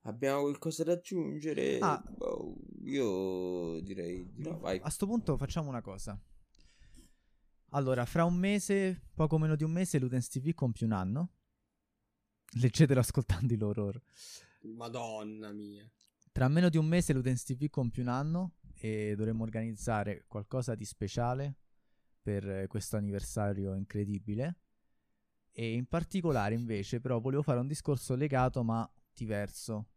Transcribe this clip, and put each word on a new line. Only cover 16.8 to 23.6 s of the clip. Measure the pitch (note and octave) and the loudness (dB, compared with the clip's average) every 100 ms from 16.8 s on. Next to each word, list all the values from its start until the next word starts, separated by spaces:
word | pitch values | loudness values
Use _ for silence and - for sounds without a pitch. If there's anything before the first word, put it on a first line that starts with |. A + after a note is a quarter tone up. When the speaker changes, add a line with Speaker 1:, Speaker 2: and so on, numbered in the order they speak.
| D#3 | 4
Speaker 2:
mese | F3 E3+ | 2 4
Ludens | C3+ B2+ B2 | 2 2 0
T | - B2+ | -2 -2
V | D3 | -2
compie | - B2 B2+ | 0 -2 0
un | B2 | -2
anno | B2 D3+ E3+ F#3 - - | 0 0 -2 -2 -8 -20
e | - A2 A2 G#2+ G#2 | -8 -4 -2 0 0
dovremmo | G#2+ A2+ | 0 0
organizzare | A2+ G#2+ A2+ G#2 - A2 G2+ G2 - | -2 -2 -4 -4 0 0 0 -4 -6
qualcosa | G#2+ G2+ C3 B2 | -8 -4 -2 -2
di | A2 | -4
speciale | G#2 - G2 - A#2+ B2+ C#3+ C#3 _ _ _ _ _ _ | -6 -4 -2 0 0 0 -4 -6 _ _ _ _ _ _
per, | - G2+ G2 | -4 -2 -2
eh, | F#2+ F#2+ | -4 -2
questo | G#2+ - A2 | -4 -2 -2
anniversario | G2+ G2+ - - G2+ G2+ | 0 -2 -4 0 0 0